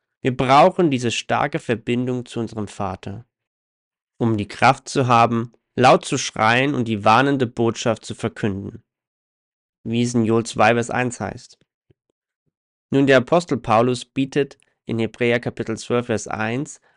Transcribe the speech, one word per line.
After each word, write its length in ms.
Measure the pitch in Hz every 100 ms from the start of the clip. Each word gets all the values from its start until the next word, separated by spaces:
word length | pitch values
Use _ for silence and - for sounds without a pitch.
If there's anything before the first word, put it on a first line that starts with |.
| _ _
Wir 160 | 131 127
brauchen 540 | 127 139 180 185 175
diese 200 | 127 120
starke 480 | - - 117 143 160
Verbindung 680 | - 110 117 120 127 127 120
zu 140 | 120
unserem 280 | 110 113 101
Vater, 560 | - 98 98 - 104 - _ _ _ _ _ _ _ _ -
um 180 | 117 107
die 120 | 101
Kraft 400 | - 123 131 -
zu 180 | 143 123
haben, 460 | 117 117 117 120 _ _
laut 300 | - 123 175
zu 140 | - 135
schreien 560 | - - 110 120 139
und 120 | 131 113
die 180 | 110
warnende 420 | 107 113 139 139 123
Botschaft 580 | - 117 - 120 110
zu 100 | -
verkünden, 680 | 104 113 - 110 98 101 110 _ _ _ _ _ _ _ _ _ _
wie 180 | 113 117
es 100 | 120
in 140 | 120 110
Joel 180 | 113
zwei, 300 | 113 - 110
Vers 160 | 120 117
eins 300 | 120 123 -
heißt. 380 | 101 120 - _ _ _ _ _ _ _ _ _ _ _ _ _ -
Nun, 160 | 135 139
der 120 | 131
Apostel 380 | 117 170 - 123
Paulus 480 | - 110 123 127
bietet 540 | - - 135 147 139 - _ _
in 140 | - 113
Hebräer 400 | 113 - 120 120
Kapitel 400 | - - 110 -
zwölf, 280 | - 120 120
Vers 200 | 107 -
eins 540 | 104 110 123 156 - _